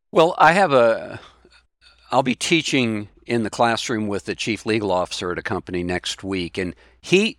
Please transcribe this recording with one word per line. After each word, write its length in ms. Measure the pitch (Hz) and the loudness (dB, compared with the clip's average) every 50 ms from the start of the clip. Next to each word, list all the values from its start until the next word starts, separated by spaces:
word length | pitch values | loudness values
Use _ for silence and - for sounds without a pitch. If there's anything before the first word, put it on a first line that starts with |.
| _ _ | _ _
Well, 240 | - - 160 175 - - | 4 4 4 4 6 6
I 140 | 185 156 | 6 6
have 200 | 170 196 196 165 | 6 6 4 4
a, 480 | 139 127 117 113 110 92 90 98 101 107 - - _ _ _ _ _ _ _ _ _ _ _ _ _ _ _ - | 6 6 6 4 4 0 -4 -10 -14 -14 -16 -20 _ _ _ _ _ _ _ _ _ _ _ _ _ _ _ -2
I'll 120 | - 127 135 | 0 0 2
be 120 | 131 117 | 0 -2
teaching 760 | - - - 175 160 147 - - 139 120 113 110 104 104 - _ _ _ | -4 -2 0 0 0 0 0 0 0 0 0 -2 -6 -8 -12 _ _ _
in 180 | - 120 117 110 | -4 -2 -2 -2
the 60 | 98 | -2
classroom 580 | - - 120 117 113 110 - - 123 107 107 101 | -2 0 0 0 0 -2 -4 -4 -4 -4 -4 -4
with 180 | 101 92 - | -4 -6 -6
the 100 | - 92 | -6 -8
chief 300 | - - 123 107 - - | -6 -4 -6 -6 -4 -2
legal 260 | - 107 113 104 98 | -2 -2 -2 0 0
officer 400 | 90 90 87 - - - 101 90 | 0 0 -2 -2 -6 -6 -6 -6
at 60 | 87 82 | -6 -6
a 40 | - | -6
company 400 | - 107 90 - - 90 90 87 | -6 -6 -6 -6 -6 -6 -6 -4
next 400 | 87 90 87 - - - - - | -4 -4 -6 -6 -8 -10 -10 -8
week, 340 | 95 98 95 87 80 - 98 | -6 -6 -6 -6 -6 -6 -6
and 180 | 95 90 82 _ _ _ _ _ | -6 -8 -8 _ _ _ _ _
he, 360 | - - 175 190 214 220 - | -4 2 2 2 2 2 -4